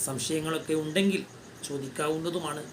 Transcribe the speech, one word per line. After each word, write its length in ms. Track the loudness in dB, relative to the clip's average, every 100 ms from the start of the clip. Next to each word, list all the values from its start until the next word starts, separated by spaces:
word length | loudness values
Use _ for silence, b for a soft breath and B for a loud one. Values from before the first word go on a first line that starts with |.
| -2
സംശയങ്ങളൊക്കെ 680 | -2 0 0 2 0 2 0
ഉണ്ടെങ്കിൽ 380 | 4 4 6 4 -2 -14 -18 -12 -6
ചോദിക്കാവുന്നതുമാണ്. 960 | -4 -4 0 0 2 0 -2 -2 -4 -8